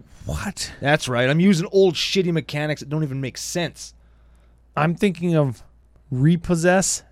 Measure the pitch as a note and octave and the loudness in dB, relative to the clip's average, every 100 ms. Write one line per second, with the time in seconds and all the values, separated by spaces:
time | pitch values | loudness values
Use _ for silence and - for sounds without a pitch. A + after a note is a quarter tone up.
0 | - - - D2+ G#3 - - - C3+ D3+ | -20 -16 -8 -6 -6 -8 -12 -4 0 0
1 | - A#2+ B2+ D3+ F#3+ F3 E3+ G3 F#3+ D#3 | 0 -2 2 4 4 2 2 2 2 2
2 | - G3 F3+ E3 C3+ D3+ D3+ C#3+ C#3 D3+ | -2 -2 0 -2 -4 -6 -4 -6 -6 -4
3 | D#3 C3+ C3+ - - F3 D#3+ - - _ | -4 -4 -8 -8 -8 -6 -6 -8 -20 _
4 | _ _ _ _ _ _ _ - D3+ E3 | _ _ _ _ _ _ _ -2 0 2
5 | G3+ E3 F3 D#3+ C#3 A#2 - _ _ _ | 0 0 2 2 2 -2 -14 _ _ _
6 | _ B2+ C#3+ E3+ E3+ F3 F3 F#3 - - | _ 2 4 4 2 0 4 2 2 -4
7 | - | -10